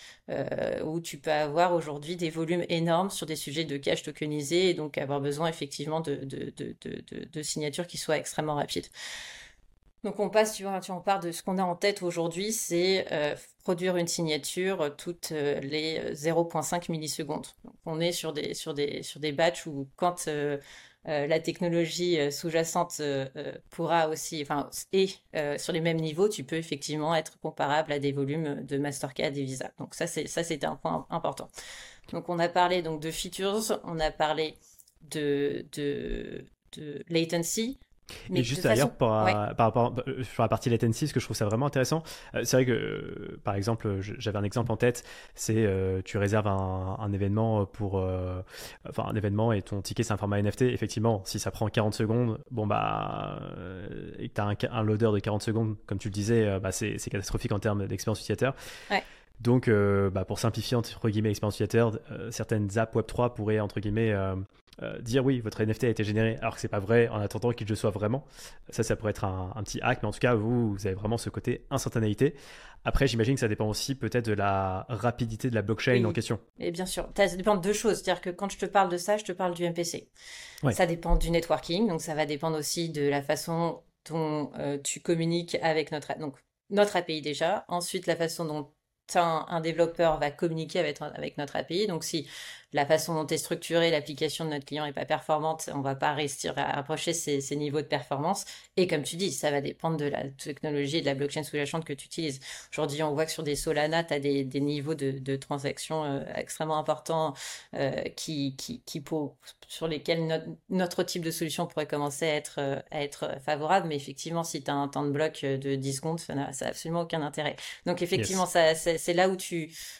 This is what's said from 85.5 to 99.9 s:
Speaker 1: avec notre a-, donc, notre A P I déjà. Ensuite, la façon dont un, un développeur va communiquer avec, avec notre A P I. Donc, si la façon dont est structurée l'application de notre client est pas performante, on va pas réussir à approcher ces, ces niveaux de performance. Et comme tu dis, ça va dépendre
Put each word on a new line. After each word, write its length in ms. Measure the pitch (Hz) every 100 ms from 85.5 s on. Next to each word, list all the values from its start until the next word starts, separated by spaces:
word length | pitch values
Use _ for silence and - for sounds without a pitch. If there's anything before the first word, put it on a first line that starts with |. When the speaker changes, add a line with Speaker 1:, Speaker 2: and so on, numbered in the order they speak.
| -
Speaker 1:
avec 320 | 160 160 147
notre 200 | 151 -
a-, 20 |
donc, 220 | - 151 135 _ _ _
notre 260 | 196 208 185
A 60 |
P 160 | 175 156
I 20 |
déjà. 460 | 147 143 160 220 -
Ensuite, 380 | 175 175 190 175
la 100 | 160
façon 300 | 165 160 165
dont 260 | 151 139 _ _ _ - 185
un, 280 | 170 160 -
un 100 | 170
développeur 580 | 160 165 165 165 165 151
va 120 | 147
communiquer 480 | 143 170 160 160 185
avec, 240 | 156 147
avec 340 | 151 - 147 -
notre 200 | 143 -
A 60 |
P 220 | 139 170
I. 20 | 214
Donc, 180 | 160
si 220 | - 165 143 - - - -
la 120 | 143 139
façon 260 | 156 160
dont 140 | 160 156
est 100 | 156
structurée 540 | - 170 - 170 165
l'application 560 | 151 143 139 156 - 160
de 40 |
notre 140 | 147
client 220 | 143 143 147
est 80 |
pas 100 | 139
performante, 640 | - 151 - 151 156 160 -
on 80 | 143
va 120 | 139
pas 200 | 135 147
réussir 400 | 147 147 - - 143
à 220 | 147 143
approcher 340 | 135 156 -
ces, 300 | 165 - 143
ces 120 | 139
niveaux 280 | 147 147 147
de 40 | 147
performance. 600 | 143 - 139 160 196 - - - -
Et 80 | 180
comme 160 | 156
tu 140 | 139 165
dis, 140 | 190
ça 200 | 131 151
va 100 | 143
dépendre 380 | 139 - 165